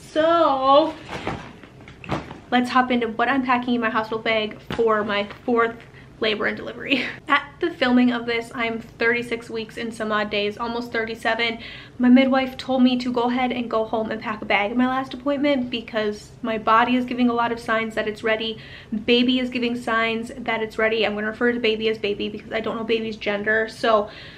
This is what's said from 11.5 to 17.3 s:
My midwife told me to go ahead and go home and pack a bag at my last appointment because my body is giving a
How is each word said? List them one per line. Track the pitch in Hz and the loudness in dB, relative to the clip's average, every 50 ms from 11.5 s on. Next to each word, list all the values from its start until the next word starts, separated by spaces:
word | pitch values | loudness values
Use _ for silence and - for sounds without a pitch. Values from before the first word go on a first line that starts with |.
| 226 226 - - - - - - - - | -4 -6 -10 -14 -16 -16 -18 -14 -4 2
My | 247 247 | 6 8
midwife | 247 262 269 254 254 269 262 254 - | 8 8 8 6 4 2 2 0 -4
told | - - - 262 262 247 | -8 -4 -2 2 4 4
me | 254 254 247 | 4 4 2
to | - 247 | -2 -2
go | 247 240 233 | -2 0 0
ahead | 247 247 254 254 247 | 0 0 0 0 -2
and | 240 247 233 220 | -2 -4 -4 -2
go | 226 220 220 | -2 -2 -2
home | 220 - 220 220 214 | -2 -2 -4 -4 -4
and | 220 220 | -6 -6
pack | - 240 214 208 | -6 -6 -8 -6
a | - | -4
bag | 208 214 196 202 208 | -2 0 0 0 0
at | 240 247 | 0 0
my | 254 254 | 0 2
last | 254 262 269 262 - | 0 -2 -4 -6 -8
appointment | 254 - 285 285 277 285 294 285 262 240 240 | -6 -4 -2 0 0 2 2 2 0 0 -2
because | - 233 220 - - 220 214 214 208 208 - - - - | -6 -8 -8 -6 -4 -2 -2 -2 -4 -6 -10 -18 -14 -8
my | - 226 220 220 | -6 -4 -4 -2
body | 220 226 220 226 240 247 247 | 2 4 4 6 6 4 2
is | 254 247 | 2 0
giving | 247 247 247 247 | 0 0 2 2
a | 240 | 2